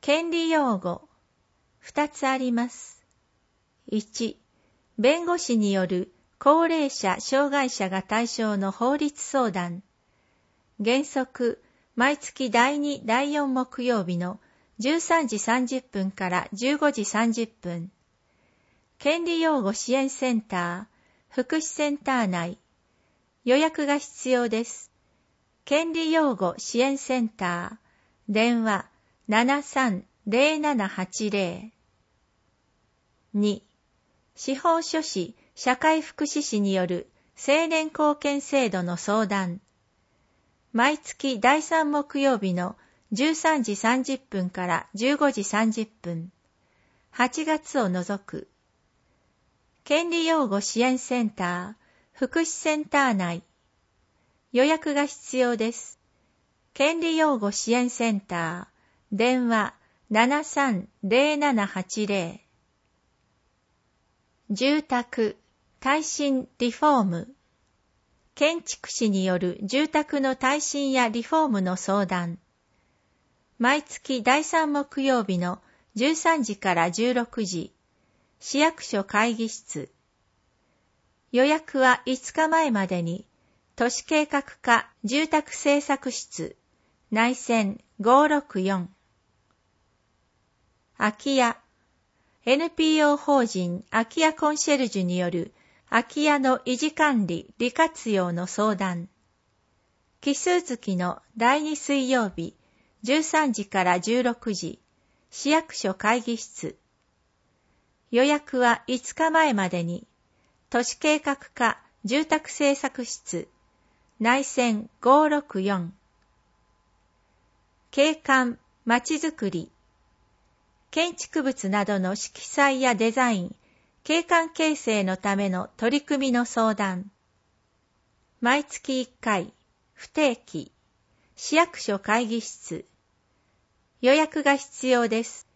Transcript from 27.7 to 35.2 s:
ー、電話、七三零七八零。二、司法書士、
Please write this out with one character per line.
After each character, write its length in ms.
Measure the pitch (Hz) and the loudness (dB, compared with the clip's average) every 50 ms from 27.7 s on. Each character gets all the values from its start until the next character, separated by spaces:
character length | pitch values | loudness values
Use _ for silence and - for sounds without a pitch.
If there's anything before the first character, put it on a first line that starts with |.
| - 220 _ _ _ _ _ _ _ _ _ - | -14 -16 _ _ _ _ _ _ _ _ _ -4
ー、 40 | 208 | 0
電 320 | 214 220 240 240 233 226 | 2 2 2 2 0 0
話、 240 | 220 208 190 - - _ _ _ _ _ _ _ - | 0 -2 -2 -4 -8 _ _ _ _ _ _ _ 0
七 340 | 214 214 240 254 277 285 285 | 2 2 2 2 0 -2 -2
三 400 | - - 285 269 240 196 180 - _ _ _ _ 208 | -4 -2 -2 0 0 -2 -4 -8 _ _ _ _ -2
零 320 | 202 240 269 294 311 302 | 2 4 4 4 2 2
七 300 | 302 302 285 240 202 190 | 0 0 0 0 -2 -2
八 400 | - - 185 180 - - 220 208 | -4 -6 -8 -6 -6 -6 -6 -2
零。 420 | 202 202 196 175 175 185 208 220 _ _ _ _ _ _ _ _ _ _ _ _ _ _ _ _ _ _ _ _ _ _ _ _ _ _ _ _ _ _ _ _ _ | -2 -2 -2 -2 -4 -8 -14 -18 _ _ _ _ _ _ _ _ _ _ _ _ _ _ _ _ _ _ _ _ _ _ _ _ _ _ _ _ _ _ _ _ _
二、 300 | 208 202 208 202 - _ _ _ _ _ _ _ _ _ _ _ _ _ _ _ | 0 2 2 0 -2 _ _ _ _ _ _ _ _ _ _ _ _ _ _ _
司 200 | - - - 269 | -12 -6 -6 -6
法 260 | 269 - 349 330 330 | -2 0 2 2 2
書 200 | 330 - - 320 | 0 -2 -4 -4
士、 320 | 311 311 - 196 | -4 -4 -4 -6